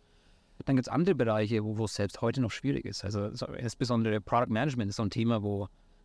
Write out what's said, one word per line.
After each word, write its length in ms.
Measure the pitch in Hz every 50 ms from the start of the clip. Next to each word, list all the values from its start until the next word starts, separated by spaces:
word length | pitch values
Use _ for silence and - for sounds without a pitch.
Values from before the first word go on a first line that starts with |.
| _ _ _ _ _ - - _ _ _ - - -
Dann 120 | - 139 131
gibt's 100 | 123 -
andere 280 | 113 131 175 196 180
Bereiche, 480 | 127 123 113 107 107 107 104 117 107 104
wo, 140 | 107 107 107
wo 80 | 110
es 100 | 101 -
selbst 260 | - 101 98 - -
heute 180 | - 117 110 135
noch 120 | 127 104
schwierig 340 | - - - 135 139 127 -
ist. 180 | - - - -
Also 320 | - 98 101 101 110 -
so, 120 | 123 - -
insbesondere 760 | - - 127 113 - - 135 117 123 113 113 110 107 107
Product 300 | 101 - - 120 123 -
Management 380 | 110 107 135 156 135 120 107 98
ist 60 | 98
so 80 | - 110
ein 60 | 98
Thema, 340 | - 117 113 117 117 107 101
wo 240 | 104 101 98 101 95 - _ - _ - _ _